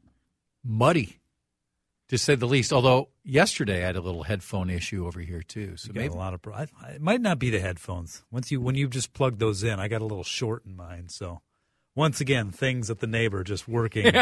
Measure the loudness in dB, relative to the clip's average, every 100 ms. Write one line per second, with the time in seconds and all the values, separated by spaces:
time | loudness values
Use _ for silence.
0 | _ _ _ _ _ _ -2 4 4 4
1 | 0 -8 _ _ _ _ _ _ _ _
2 | _ 0 2 2 4 2 4 4 6 6
3 | 2 _ 2 4 4 2 0 0 0 -2
4 | -4 -4 -4 -4 -4 -4 -2 -2 -4 -4
5 | -6 -6 -8 -10 -10 -10 -10 -12 -10 -6
6 | -6 -4 -6 -8 -10 -10 -10 -12 -16 -4
7 | 0 2 2 0 2 0 0 -4 -8 -8
8 | -10 -14 _ -8 -4 -2 0 0 -2 -2
9 | -4 0 0 2 0 2 0 -2 -2 -2
10 | -4 -6 -6 -4 -4 -4 -10 -16 -14 -14
11 | -14 -12 -10 -12 _ _ _ _ _ 0
12 | 2 2 2 2 0 -2 -2 0 -4 -4
13 | -2 0 0 0 -4 -6 -2 -2 0 4
14 | 6 6